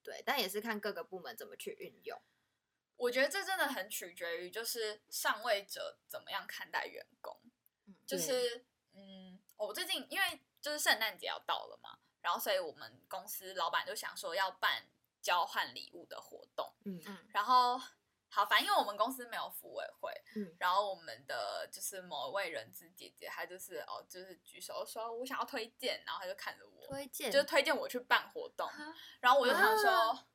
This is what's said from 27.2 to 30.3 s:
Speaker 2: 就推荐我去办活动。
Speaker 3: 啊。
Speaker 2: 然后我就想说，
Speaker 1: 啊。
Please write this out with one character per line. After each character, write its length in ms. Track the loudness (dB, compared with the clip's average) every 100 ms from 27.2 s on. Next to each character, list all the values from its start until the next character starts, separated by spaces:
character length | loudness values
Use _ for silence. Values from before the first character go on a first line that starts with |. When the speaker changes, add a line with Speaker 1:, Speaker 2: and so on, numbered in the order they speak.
| 4
Speaker 2:
就 140 | 4
推 180 | 6 6
荐 140 | 6
我 120 | 2 0
去 100 | -6
办 300 | 4 4 4
活 160 | -10 -8
动。 120 | -6 -6
Speaker 3:
啊。 280 | -6 -12 -12 -18 4
Speaker 2:
然 120 | 8
后 60 | 8
我 80 |
就 80 | 8
想 240 | 8 8 8
说， 140 | 8
Speaker 1:
啊。 360 | 8 6 2 -8